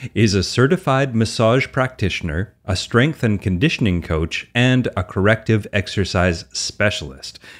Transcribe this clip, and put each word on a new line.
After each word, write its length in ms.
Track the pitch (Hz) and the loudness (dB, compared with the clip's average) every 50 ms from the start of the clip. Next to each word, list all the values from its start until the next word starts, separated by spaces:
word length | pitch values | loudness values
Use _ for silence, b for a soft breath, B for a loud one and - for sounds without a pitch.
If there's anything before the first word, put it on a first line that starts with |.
| 127 B B | -16 B B
is 220 | 98 117 104 98 | 2 2 2 2
a 80 | 95 90 | 2 0
certified 720 | - - 120 127 139 180 175 - 143 131 135 139 131 113 | 0 2 2 2 4 2 0 0 0 0 0 0 0 0
massage 540 | 113 113 104 - - 113 110 120 135 127 - | 0 0 0 0 2 2 4 4 2 0 -2
practitioner, 880 | - 135 127 127 - - 107 90 - - - 85 73 85 95 - _ _ _ | -2 -2 -4 -4 -2 -4 -4 -2 -2 -4 -6 -4 -4 -4 -6 -6 _ _ _
a 100 | - 87 | -4 -4
strength 480 | - - - - 117 131 160 156 - - | -4 -4 0 2 2 2 2 0 -2 -2
and 180 | 110 104 98 | 0 0 0
conditioning 640 | - 104 92 87 117 165 - - 123 101 87 85 80 | 0 -2 0 2 0 0 0 0 0 0 0 0 -2
coach, 480 | - 82 78 82 80 - - - - _ | -2 -2 -2 -2 -2 -4 -8 -10 -6 _
and 360 | 120 123 127 127 127 120 - - | 0 2 2 2 2 0 -2 -4
a 80 | 95 92 | -4 -6
corrective 600 | - - 101 95 107 113 - - - 110 107 98 - - | -4 -2 2 2 4 2 2 2 0 0 0 0 -2 -4
exercise 720 | 101 92 - - 104 92 - - 92 90 92 85 85 - - - | -4 -4 -2 -2 -2 -2 0 0 2 2 2 0 -2 -6 -10 -10
specialist. 880 | - - - - - 104 104 - - 80 69 67 67 - - - - B B B B | -8 -8 -8 -4 -2 -2 -2 -2 -4 -8 -12 -14 -16 -18 -18 -18 -18 B B B B